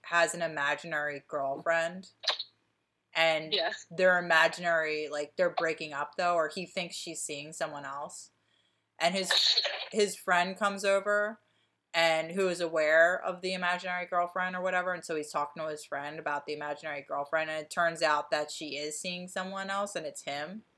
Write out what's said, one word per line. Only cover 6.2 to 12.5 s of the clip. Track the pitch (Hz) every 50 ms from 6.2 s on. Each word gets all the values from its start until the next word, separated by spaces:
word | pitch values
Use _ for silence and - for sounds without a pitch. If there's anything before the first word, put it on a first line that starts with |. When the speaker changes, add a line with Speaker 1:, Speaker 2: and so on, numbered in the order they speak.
| 180 175 175
Speaker 1:
or | 170 156 151 -
he | 190 180
thinks | - - 190 175 170 -
she's | - - 175 160 -
seeing | - - 147 143 147 156 156
someone | - 165 156 147 143 143
else. | 135 139 143 151 175 - - - - _ _ _ _ _ _ _ _ _ _ _ _ _ -
And | 165 175 185
his, | 196 185 165 - - - - - - - - - - - -
his | - 214 202 190 -
friend | - - 190 180 175 175 185 190
comes | 185 214 202 196 196 202
over | 196 196 196 190 208 208 208 208 214 226 - _ _ _ _ _ _ _ _ _ _ -
and | 170 165 165 160 160 160 160
who | 175 196 196
is | 185